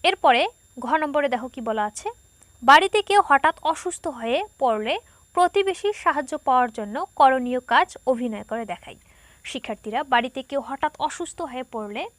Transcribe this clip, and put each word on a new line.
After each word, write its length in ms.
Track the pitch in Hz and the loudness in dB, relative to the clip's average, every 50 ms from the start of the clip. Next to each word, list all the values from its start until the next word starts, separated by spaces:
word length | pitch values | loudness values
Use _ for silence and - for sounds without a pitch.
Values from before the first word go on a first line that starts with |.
| - | 2
এরপরে 380 | 339 - - - 294 240 247 320 453 _ _ _ _ _ 254 | 0 0 4 4 4 4 4 2 0 _ _ _ _ _ -10
ঘ 100 | 247 240 294 320 | -4 -2 -2 -2
নম্বরে 260 | 311 294 277 294 285 277 247 | -2 -2 -2 -2 0 0 -2
দেখো 140 | 226 240 247 - | -4 -6 -10 -12
কি 60 | 269 220 226 | -8 -6 -4
বলা 160 | 220 220 208 208 | -4 -4 -4 -4
আছে, 180 | _ - - 427 480 _ _ _ _ _ - _ _ _ | _ -10 -12 -12 -12 _ _ _ _ _ -20 _ _ _
বাড়িতে 360 | 240 240 277 320 381 392 - 427 392 - | 6 8 8 8 8 4 0 -2 0 4
কেউ 120 | 294 311 - - | 4 4 6 6
হঠাৎ 280 | 285 269 - 311 330 - - 302 | 4 4 4 0 -2 0 -4 -4
অসুস্থ 320 | 320 - - 359 - - - 330 269 233 | -4 -2 -6 -10 -10 -6 -8 -10 -8 -6
হয়ে 200 | 233 233 247 320 415 415 _ _ | -4 -2 -2 -2 -4 -6 _ _
পড়লে 360 | 277 247 220 214 214 233 311 440 _ _ _ _ _ _ _ | 0 0 0 0 -2 -4 -4 -6 _ _ _ _ _ _ _
প্রতিবেশীর 600 | 349 359 349 - 403 381 392 359 - - 403 415 - | 2 2 2 2 0 0 0 -2 -2 -4 -4 -4 0
সাহায্য 300 | - 339 285 285 285 - 311 302 _ | -2 0 0 0 -4 -6 -8 -4 _
পাওয়ার 240 | 277 254 254 247 233 220 - | 2 2 2 2 0 -4 -10
জন্য 180 | 214 202 214 285 370 _ _ - | -10 -8 -8 -8 -8 _ _ 4
করণীয় 420 | 285 262 262 262 247 247 247 254 _ - | 6 6 6 2 -2 -2 -4 -6 _ 2
কাজ 160 | 233 277 370 - - - _ | 2 2 2 2 -4 -6 _
অভিনয় 400 | 254 262 233 247 233 214 208 214 - | -2 0 0 -2 -6 -6 -8 -8 -8
করে 140 | 220 233 226 202 | -8 -8 -6 -8
দেখাই। 260 | 175 - - - - _ _ _ _ _ _ _ _ _ _ | -10 -12 -12 -20 -20 _ _ _ _ _ _ _ _ _ _
শিক্ষার্থীরা, 560 | - - 233 - - 208 _ - 220 214 254 302 269 | -12 -12 -10 -8 -8 -10 _ -10 -6 -6 -6 -2 2
বাড়িতে 280 | 247 240 240 254 _ 269 254 _ | 2 2 2 0 _ -10 -10 _
কেউ 100 | 277 277 233 233 | -6 -6 -6 -6
হঠাৎ 240 | 269 269 - 302 - - - | -6 -4 -4 -4 -2 -4 -4
অসুস্থ 320 | 302 - - 349 - - - 330 269 | -4 -4 -8 -10 -10 -8 -10 -10 -8
হয়ে 160 | 240 254 254 _ - | -8 -12 -12 _ -10
পড়লে 280 | 220 214 202 208 240 349 466 _ | -10 -10 -8 -8 -10 -10 -10 _